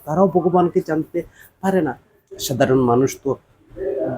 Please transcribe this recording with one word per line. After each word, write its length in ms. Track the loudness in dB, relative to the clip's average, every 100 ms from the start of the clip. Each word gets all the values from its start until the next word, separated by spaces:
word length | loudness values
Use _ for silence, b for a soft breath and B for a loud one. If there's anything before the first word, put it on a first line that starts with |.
| -4
তারাও 220 | 0 2
ভগবানকে 540 | 2 2 2 2 0 -2
জানতে 360 | -4 -4 -6 -8 b b _
পারে 200 | -2 0
না। 160 | 0 -6 _ _ _ -10
সাধারণ 400 | -4 0 2 4
মানুষ 380 | 4 4 2 -2
তো 120 | -6 -6 _ _ _ -10 -6 -4 -6